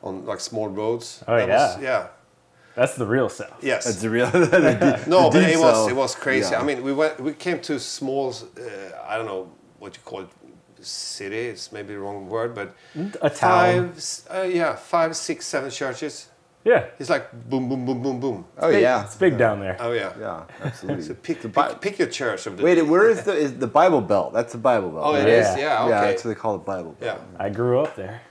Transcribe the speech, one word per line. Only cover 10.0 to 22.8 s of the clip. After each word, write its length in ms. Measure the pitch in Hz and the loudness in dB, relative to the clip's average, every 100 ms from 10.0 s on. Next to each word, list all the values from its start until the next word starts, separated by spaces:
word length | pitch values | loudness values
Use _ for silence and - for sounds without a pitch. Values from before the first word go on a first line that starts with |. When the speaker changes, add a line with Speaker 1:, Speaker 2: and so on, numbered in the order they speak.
Speaker 1:
call 160 | - 98 | -14 -12
it, 80 | 92 _ - - _ _ | -14 _ -20 -20 _ _
city. 680 | - - - - 98 110 120 | -14 -12 -10 -10 -8 -8 -8
It's 200 | 101 - | -10 -14
maybe 220 | 107 101 | -14 -12
the 40 | 104 | -10
wrong 280 | 98 101 95 | -10 -10 -6
word, 260 | 113 117 | -4 -4
but 180 | 117 98 - - 151 196 - | -6 -12 -12 -16 -10 -8 -2
Speaker 2:
A 80 | 147 | -2
town. 600 | - 185 185 180 180 175 | 2 4 6 6 4 0
Speaker 1:
five, 60 | 156 | -6
s-, 280 | - - - | -12 -12 -10
uh, 100 | 185 | -6
yeah, 340 | 185 175 160 - | -2 0 0 -2
five, 400 | - 170 160 160 | -2 2 2 -2
six, 280 | - 156 | -6 -8
seven 260 | - 143 131 | -4 -4 -6
churches. 580 | 120 135 120 151 - - _ _ _ | -6 -6 -6 -8 -10 -20 _ _ _
Speaker 2:
Yeah. 200 | 220 226 - - | 2 2 2 -12
Speaker 1:
It's 100 | 127 | -2
like 220 | 143 - 120 117 | -2 -2 -16 -4
boom, 180 | 131 123 | -2 -2
boom, 160 | 131 | -4
boom, 160 | 123 123 | -2 -2
boom, 180 | 131 123 | -2 -2
boom. 240 | 131 104 87 - | -4 -6 -10 -2
Speaker 3:
Oh, 120 | 165 | 4
Speaker 2:
Big, 120 | 104 | 6
Speaker 3:
yeah. 200 | 117 123 | 4 2
Speaker 2:
it's 120 | 104 - | -2 2
big 200 | 190 123 | 2 4
down 200 | 117 101 | 2 2
there. 180 | 95 90 | -6 -4
Speaker 1:
Oh, 100 | 120 | -2
yeah. 200 | 117 98 92 | -2 -4 -8
Speaker 3:
Yeah, 220 | 107 80 82 - | -10 -10 -14 -10
absolutely. 400 | 139 - - 143 | -10 -8 -8 -8
Speaker 1:
<laughs> 20 | |
So 100 | - | -8
pick, 260 | - - 330 | -12 -8 -8
Speaker 3:
The 60 | 113 | -2
Bi- 200 | 117 143 | 0 0
Speaker 1:
pick, 100 | - | -2
pick 180 | 202 196 | -8 -2
your 100 | 165 | -2
church 380 | - 123 90 110 | -2 -4 -4 -8
of 120 | 92 | 0
the 40 | |
Speaker 3:
Wait, 140 | 151 | 4
Speaker 1:
day. 60 | 170 | 6